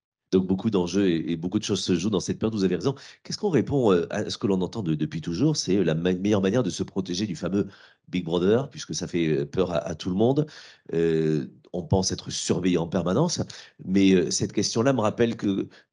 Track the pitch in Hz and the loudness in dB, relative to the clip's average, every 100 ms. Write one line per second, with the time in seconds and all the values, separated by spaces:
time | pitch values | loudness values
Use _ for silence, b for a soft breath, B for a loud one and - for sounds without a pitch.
0 | _ _ - 95 92 95 113 98 87 95 | _ _ 0 0 2 0 0 0 0 0
1 | 98 82 76 85 90 107 - 98 - 90 | 2 0 -2 -4 -2 -4 -2 -4 0 0
2 | 98 92 - 92 110 110 92 87 107 131 | 0 -2 -2 -4 -2 0 0 2 -2 -4
3 | B B - 165 208 151 95 139 117 90 | B B -14 -6 0 0 2 2 4 4
4 | 82 104 92 95 101 95 87 113 87 78 | 2 -4 -6 -4 0 0 0 -4 -2 -2
5 | 76 80 78 85 147 151 - 98 82 78 | -2 -6 -6 0 0 0 0 2 2 0
6 | 87 92 98 104 95 120 104 80 95 - | 0 0 2 2 2 0 0 -4 -6 -6
7 | 92 90 107 80 87 98 98 B B B | -4 -4 -4 -4 -2 -2 -2 B B B
8 | - 90 80 87 92 113 135 - - 80 | -6 -4 -2 0 4 2 0 -10 -10 -8
9 | 82 87 80 76 71 - 87 85 - 80 | -4 -2 0 0 -2 -2 0 0 -4 -6
10 | 95 92 113 139 151 B B B - 82 | -4 2 2 2 -2 B B B -6 0
11 | 82 80 78 78 64 - - 92 80 95 | 2 2 2 0 -2 -10 -10 -8 0 2
12 | 92 90 - - - 80 90 87 82 92 | 2 -4 -8 -8 -2 0 2 0 0 -2
13 | 85 101 170 - - B B B - 95 | 0 0 0 -2 -6 B B B 0 4
14 | 98 95 76 - 101 - 98 113 123 131 | 6 6 4 0 -2 -2 -2 0 2 2
15 | 107 - 117 110 107 98 101 B B | 0 2 0 0 -2 -2 -4 B B